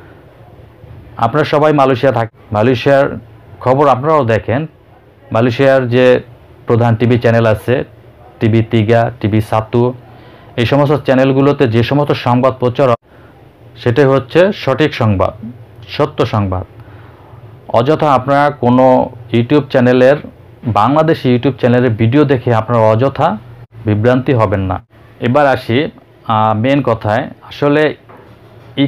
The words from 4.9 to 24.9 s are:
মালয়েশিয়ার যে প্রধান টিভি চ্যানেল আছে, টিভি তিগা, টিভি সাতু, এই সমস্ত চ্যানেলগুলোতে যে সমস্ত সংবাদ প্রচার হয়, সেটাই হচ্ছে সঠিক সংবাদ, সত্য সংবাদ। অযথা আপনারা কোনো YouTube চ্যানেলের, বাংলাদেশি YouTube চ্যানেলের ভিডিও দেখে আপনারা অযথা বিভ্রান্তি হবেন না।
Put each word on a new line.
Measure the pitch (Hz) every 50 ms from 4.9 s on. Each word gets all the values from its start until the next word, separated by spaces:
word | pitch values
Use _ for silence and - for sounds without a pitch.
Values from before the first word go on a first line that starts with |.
| - - _ - _ _ - - -
মালয়েশিয়ার | 110 120 127 117 120 135 135 135 135 127 120 120
যে | 127 127 127 123 123 - - - - - - - - - -
প্রধান | 120 113 120 117 113 107
টিভি | 123 113 123 120 -
চ্যানেল | 120 113 117 117 113 107
আছে, | 101 - - 120 143 151 - - - - - - - - - - -
টিভি | - 110 107 113 113 - -
তিগা, | 117 107 104 117 113 117 123 120 -
টিভি | - 107 104 107 107 -
সাতু, | - 110 110 - - 120 120 123 127 - - - - - - - - - - - - -
এই | 120 110 190
সমস্ত | 139 147 139 156 135 -
চ্যানেলগুলোতে | - 131 127 131 135 135 135 135 139 143 - 147 120 107
যে | 117 117 -
সমস্ত | 139 143 147 - 147 - -
সংবাদ | 127 123 127 123 131 127 - 123
প্রচার | 123 120 - 143 131 120
হয়, | - _ _ - - - - - - - - - _ - - - - -
সেটাই | 123 117 139 147 135 135
হচ্ছে | 135 120 - - 160 180 202 202 - -
সঠিক | - 131 - 156 143 - -
সংবাদ, | 123 110 101 92 95 92 - - - 226 - - - - - - - - -
সত্য | - - - - - 143 113 -
সংবাদ। | 107 101 95 92 90 95 - - - - - - - - - - - - - - - - - - - - - - 113
অযথা | 117 131 156 - 160 151 139 127
আপনারা | 120 139 139 143 143 147 143 - -
কোনো | 120 123 127 131 131 127 127 127 - - - - - -
YouTube | 117 117 120 147 151 127 123 -
চ্যানেলের, | 135 120 123 127 127 127 131 147 - - - - - - - - - - 120 104 101
বাংলাদেশি | 104 120 143 156 160 160 160 - - 131 123
YouTube | 120 - 143 135 -
চ্যানেলের | - 123 120 123 123 127 113 104
ভিডিও | 113 113 113 147 151 139 143
দেখে | 120 120 127 117 110
আপনারা | 107 - 120 117 110 110 110
অযথা | 110 131 139 139 - 143 170 208 214 - - - - - - - - -
বিভ্রান্তি | 107 104 104 107 123 127 127 123 - 139 117
হবেন | 110 98 104 98 95 95
না। | 92 95 - _